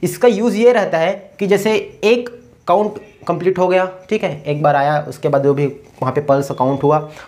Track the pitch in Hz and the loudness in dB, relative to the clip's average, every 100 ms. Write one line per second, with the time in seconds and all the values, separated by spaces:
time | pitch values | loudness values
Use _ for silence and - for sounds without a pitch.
0 | 180 - 247 202 233 202 240 247 190 165 | -6 0 0 2 -2 2 2 2 0 0
1 | 165 202 - - 202 196 208 220 202 - | -2 -4 -10 -8 0 0 2 -2 -4 -4
2 | 208 240 240 - - _ - 180 214 - | 0 0 -2 -14 -20 _ -2 0 0 -6
3 | - - - 160 170 190 180 185 185 - | -20 -20 -6 -2 -2 0 2 2 0 -6
4 | - 214 202 151 - 147 147 143 143 151 | -6 -4 -4 -6 -6 -2 0 2 2 -2
5 | 151 - 151 143 139 139 143 - - - | -4 -6 0 2 2 0 -2 -4 -20 -4
6 | 127 135 143 139 139 139 131 135 143 151 | -2 -2 2 0 0 -2 -2 0 2 0
7 | 151 - | -2 -16